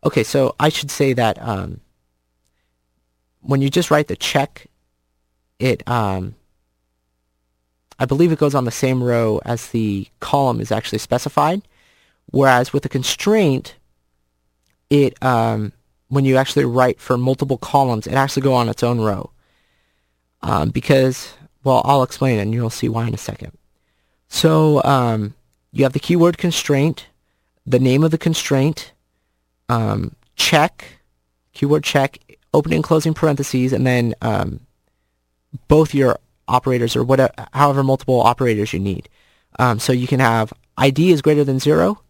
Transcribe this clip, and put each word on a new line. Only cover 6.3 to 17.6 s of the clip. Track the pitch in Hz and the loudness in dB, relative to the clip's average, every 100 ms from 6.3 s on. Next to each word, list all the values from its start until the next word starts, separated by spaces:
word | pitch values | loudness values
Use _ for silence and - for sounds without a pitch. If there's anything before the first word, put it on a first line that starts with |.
| 107 _ _ _ _ _ _ _ _ _ _ _ _ _ _ _ _ | -14 _ _ _ _ _ _ _ _ _ _ _ _ _ _ _ _
I | |
believe | 131 139 170 | -4 2 2
it | 156 | 2
goes | 147 | 0
on | 139 123 | 0 -2
the | |
same | - 131 127 | -2 -2 0
row | 123 120 113 107 - | 0 0 0 -2 -4
as | 117 - | -8 -4
the | 117 107 101 95 _ | -4 -2 -4 -8 _
column | - 143 139 113 | -2 0 0 -2
is | 107 | -4
actually | 107 - 107 | -4 -4 -8
specified. | - 120 - - 147 190 - _ _ _ _ _ - | -4 -4 -2 -2 0 -2 -8 _ _ _ _ _ -6
Whereas | 131 135 123 123 | 2 4 4 2
with | 143 | -4
a | 139 | -4
constraint, | 135 127 - - 220 180 131 - - _ _ _ _ _ _ _ _ _ _ _ | -4 -4 -4 0 2 2 0 -6 -20 _ _ _ _ _ _ _ _ _ _ _
it, | 147 135 - | 2 2 0
um, | 131 123 113 110 104 - _ _ _ | -2 0 0 -2 -6 -10 _ _ _
when | 139 135 | -2 2
you | 131 | 2
actually | 135 - 131 | 2 0 0
write | 120 127 - | 2 2 0
for | - 123 | -2 -2
multiple | 127 135 139 | 0 -2 -2
columns, | 131 | -4